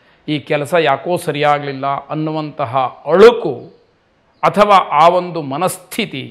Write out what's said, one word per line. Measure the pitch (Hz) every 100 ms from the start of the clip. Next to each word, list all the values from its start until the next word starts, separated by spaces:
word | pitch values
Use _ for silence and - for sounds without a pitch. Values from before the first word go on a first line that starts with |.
| _ _ -
ಈ | 151
ಕೆಲಸ | - 147 139 175
ಯಾಕೋ | 151 139 175 175
ಸರಿಯಾಗಲಿಲ್ಲ | 160 143 147 143 143 135 139 139 -
ಅನ್ನುವಂತಹ | 151 156 156 151 139 127 135 123 - 143
ಅಳುಕು | 175 233 226 160 120 - _ _ _ _ _ _ _
ಅಥವಾ | 165 185 208 185
ಆ | - 147 170
ಒಂದು | 180 180 165
ಮನಸ್ಥಿತಿ | 139 143 180 - - - 185 135 120